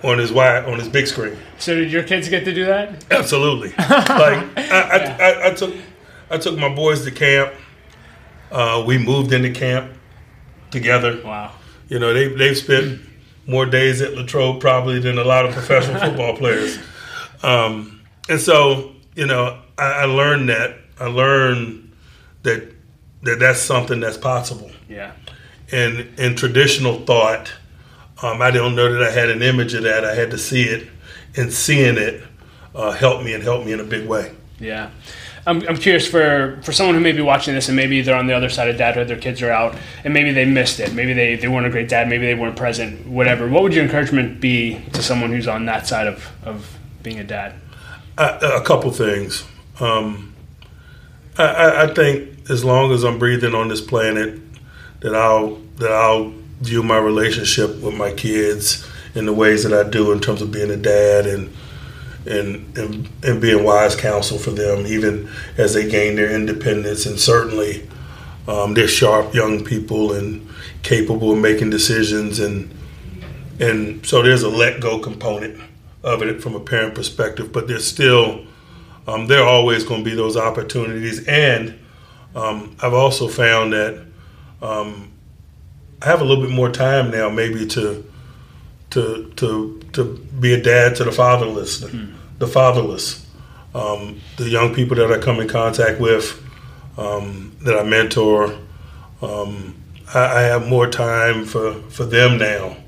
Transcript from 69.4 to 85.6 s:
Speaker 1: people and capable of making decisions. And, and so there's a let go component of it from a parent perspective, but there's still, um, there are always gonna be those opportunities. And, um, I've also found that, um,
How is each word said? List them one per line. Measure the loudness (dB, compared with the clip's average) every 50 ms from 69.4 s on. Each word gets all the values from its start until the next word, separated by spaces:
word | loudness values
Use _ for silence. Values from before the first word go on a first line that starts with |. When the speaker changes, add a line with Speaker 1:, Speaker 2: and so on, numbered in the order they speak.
| 2 2 0 -2 -2
Speaker 1:
people | -4 -4 -6 -4 -4 -2 0 0 0 0
and | -2 -4 -6 -8 -10 -14 -16 -18 -16 -16 -16 -16 -12 -2
capable | 0 0 2 2 0 -2 0 2 2 2
of | 4
making | 4 2 2 2 0 0
decisions. | 0 0 0 0 2 0 0 0 0 -2 -4 -4 -4 -4
And, | -4 -4 -4 -6 -8 -10 -14 -16 -18 -18 -18 -18 -18 -16 -16 -16 -16 -16 -16 -16 -16 -16 -6 -2
and | 0 0 0 0 -2 -6 -8 -10 -6
so | 2 2 6 6
there's | 6 6 4 2
a | 0
let | 2 2 2 2 2 -2
go | -4 -4 -4 -4
component | -6 -10 -12 -8 -6 -6 -6 -6 -8 -10 -12 -14 -20 -20 -20 -20 -20 -20 -20 -10 -4
of | -4 -2 -2 -2
it | -4 -4 -6 -8
from | -8 -8
a | -8
parent | -6 -2 -2 0 0 -2 -4
perspective, | -6 -8 -8 -4 -2 -4 -4 -2 -8 -10 -6 -6
but | -6 -4 -4
there's | -6 -4 -4
still, | -6 -2 2 4 6 6 6 4 4 0 -6 -12 -18 -20 -20 -20 -20 -20 -20 -20 -20 -20 -16 -10
um, | -8 -6 -6 0
there | 2 4 6 6
are | 6
always | 6 6 6 4 2 0 0
gonna | -2 -4 -4 -4
be | -4 -2
those | -2 -2 -2 0
opportunities. | 0 0 0 -2 -4 -8 -6 -6 -6 -6 -4 -6 -6 -6 -6 -8 -8 -4 0
And, | 2 4 4 4 2 0 -2 -6 -12 -16 -20 -20 -20 -20 -20 -20 -20 -20 -20 -16 -10
um, | -6 -6 -4 -6 -6 -10 -14 -12 -4
I've | -2 2 4
also | 4 4 4 2 0 -4 -4
found | -2 2 4 4 6 4 4 2 0
that, | 0 0 -2 -4 -10 -16 -20 -20 -20 -20 -20 -20 -20 -20 -20 -18 -12 -8
um, | -6 -6 -6 -6 -8 -10 -14 -18 -20 -20 -20 -20 -20 -20 -20 -20 -20 -20 -20